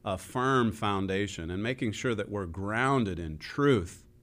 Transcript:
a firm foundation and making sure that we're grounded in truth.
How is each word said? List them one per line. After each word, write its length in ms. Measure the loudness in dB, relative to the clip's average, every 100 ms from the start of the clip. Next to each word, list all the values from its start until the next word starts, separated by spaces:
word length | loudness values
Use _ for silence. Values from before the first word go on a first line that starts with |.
| -6
a 140 | -6
firm 520 | -4 0 4 4 4
foundation 800 | 2 -2 0 0 0 -2 -4 -6
and 140 | -4
making 280 | -4 -2 -4
sure 220 | -2 -2
that 160 | -2 -2
we're 160 | -4 -6
grounded 720 | -6 -4 0 2 2 2 -2
in 220 | -6 -8
truth. 640 | -8 2 4 4 2 -8 -20 -20